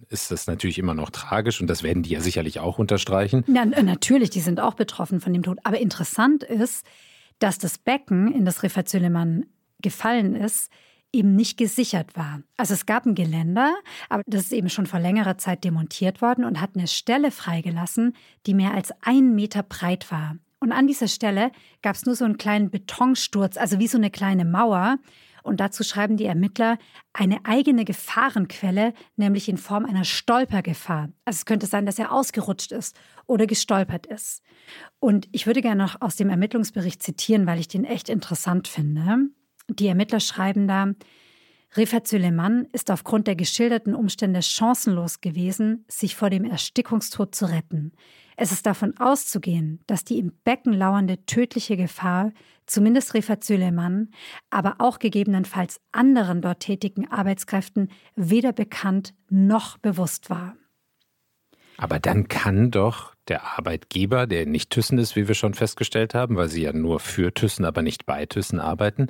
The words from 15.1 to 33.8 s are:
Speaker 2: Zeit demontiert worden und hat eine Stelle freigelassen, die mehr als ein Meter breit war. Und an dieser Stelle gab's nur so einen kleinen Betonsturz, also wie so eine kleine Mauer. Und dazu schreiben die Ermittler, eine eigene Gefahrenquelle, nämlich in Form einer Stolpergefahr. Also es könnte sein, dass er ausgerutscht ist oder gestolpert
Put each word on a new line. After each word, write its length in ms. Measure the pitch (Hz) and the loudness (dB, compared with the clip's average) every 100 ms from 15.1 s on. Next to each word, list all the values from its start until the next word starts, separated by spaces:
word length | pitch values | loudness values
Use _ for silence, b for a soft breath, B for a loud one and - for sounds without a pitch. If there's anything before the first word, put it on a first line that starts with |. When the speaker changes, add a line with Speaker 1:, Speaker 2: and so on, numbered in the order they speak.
| 208 190 185 | 2 0 -2
Speaker 2:
Zeit 260 | - 180 | -4 -2
demontiert 560 | 180 160 160 - 185 190 | -2 -2 -4 -2 -2 0
worden 260 | 240 247 240 | 0 0 0
und 140 | 160 | -2
hat 120 | 196 185 | -4 -4
eine 120 | 170 | -4
Stelle 420 | - - 254 285 | -4 0 2 0
freigelassen, 840 | - - 170 170 170 175 - 240 240 b b - | -2 -4 -4 -4 -4 -4 0 0 -2 b b 0
die 80 | 196 | 2
mehr 180 | 190 | 2
als 180 | 196 185 - | 0 -4 -6
ein 340 | - 262 262 214 | 2 6 6 4
Meter 260 | 214 208 | 0 -2
breit 500 | 202 - 175 185 - | -4 -4 -2 -2 -4
war. 260 | 160 156 156 _ _ | -6 -4 -8 _ _
Und 120 | 233 | -2
an 160 | 240 269 | 4 4
dieser 200 | 277 220 | 2 -2
Stelle 440 | - 214 196 247 b b b | 0 0 0 0 b b b
gab's 240 | 208 196 - | -4 -2 -2
nur 80 | 240 | 0
so 100 | 240 | 0
einen 140 | 214 | 0
kleinen 320 | 208 208 202 | 0 2 0
Betonsturz, 840 | 196 - - 247 254 - 208 196 - | -2 -8 0 2 2 0 0 0 0
also 200 | 214 196 | -2 0
wie 100 | 226 | 2
so 120 | 240 | 2
eine 100 | 208 | 0
kleine 360 | - 196 190 170 | 0 0 2 2
Mauer. 520 | 175 233 190 196 269 b b b b | 2 2 2 2 0 b b b b
Und 180 | - 196 | -6 -2
dazu 220 | 196 - | -2 -2
schreiben 340 | 214 208 208 214 | -4 -2 0 0
die 80 | 208 | 0
Ermittler, 520 | 170 202 - 226 226 B B _ | 0 0 2 0 0 B B _
eine 320 | - 190 196 - | 0 2 2 2
eigene 400 | 233 294 247 214 | 2 4 2 2
Gefahrenquelle, 1080 | 190 - 220 262 226 185 - 190 185 226 226 B - | -4 -4 0 0 0 -2 -2 -2 2 0 -2 B -2
nämlich 320 | 202 202 208 | 0 0 -2
in 80 | 185 | -6
Form 300 | - 208 262 | -4 -4 -2
einer 180 | 190 | -2
Stolpergefahr. 1040 | 180 - - 240 262 196 180 156 - 160 151 - | -2 -2 2 2 2 -2 -2 -6 -4 -4 -4 -8
Also 140 | - 190 | -8 -6
es 80 | - | -2
könnte 220 | 220 214 | -2 0
sein, 180 | 208 202 | -2 -2
dass 140 | 196 | -4
er 120 | 220 | -2
ausgerutscht 600 | 262 254 - 202 190 - | 0 0 -4 -4 -6 -6
ist 240 | - - b b b - | -8 -10 b b b -2
oder 200 | 233 214 | 0 2
gestolpert 600 | 220 - 196 | 0 0 0